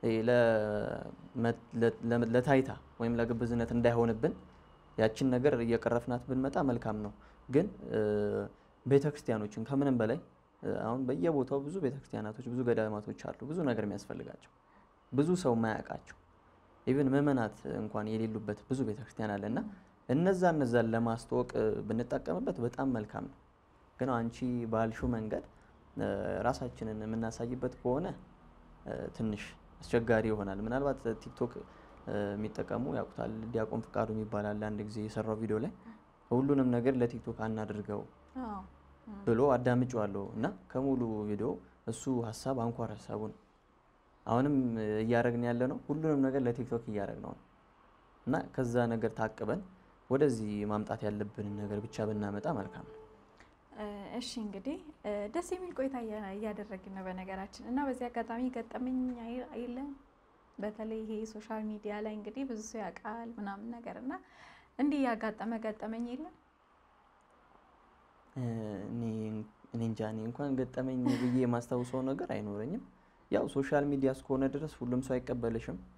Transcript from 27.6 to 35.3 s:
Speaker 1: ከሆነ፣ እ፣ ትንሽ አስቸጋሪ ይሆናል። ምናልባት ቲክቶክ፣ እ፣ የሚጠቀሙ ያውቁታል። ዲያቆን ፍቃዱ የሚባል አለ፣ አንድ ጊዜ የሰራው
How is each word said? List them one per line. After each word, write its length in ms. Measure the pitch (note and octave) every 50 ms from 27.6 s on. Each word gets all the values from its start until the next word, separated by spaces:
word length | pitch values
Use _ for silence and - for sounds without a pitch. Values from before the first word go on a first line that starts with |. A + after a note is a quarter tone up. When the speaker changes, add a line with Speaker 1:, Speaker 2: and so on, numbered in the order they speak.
| B2+ B2 B2+
Speaker 1:
ከሆነ፣ 320 | - - C3+ B2 D3 F3 G3 - - - - - - - - - - - - - -
እ፣ 120 | - - - B1 - -
ትንሽ 340 | - - A#2 A2 G#2 G2+ - - - - - - -
አስቸጋሪ 480 | - - - - A#2+ A#2 A2+ A#2 A2 G#2+
ይሆናል። 320 | A2+ G#2+ G#2 G2+ G2 G2 G2
ምናልባት 400 | G#2+ A2+ A#2+ C3 C#3+ C#3+ B2+ - - A#2 A2
ቲክቶክ፣ 360 | - - A#2+ - - B2 A#2+ - - - - - - - - - -
እ፣ 120 | - - - G#2 G#2 G2+
የሚጠቀሙ 560 | G2+ G#2 G#2+ G#2 - - G#2+ - G#2+ A2+ B2 D3+
ያውቁታል። 400 | D3+ A#2 - - - - A#2 A2+ A2 A2 A2
ዲያቆን 340 | A2+ A#2+ A2+ A2 G#2+ - A#2
ፍቃዱ 260 | A2+ - - G#2 A2 G#2+
የሚባል 360 | A2 A2 G#2+ G#2+ G#2+ G#2 G#2
አለ፣ 160 | G#2 G#2 G#2 G#2+
አንድ 160 | G#2+ G#2+ G#2
ጊዜ 160 | G#2 G#2+ G#2 A2
የሰራው 360 | G#2 A2 - A2 A2 A2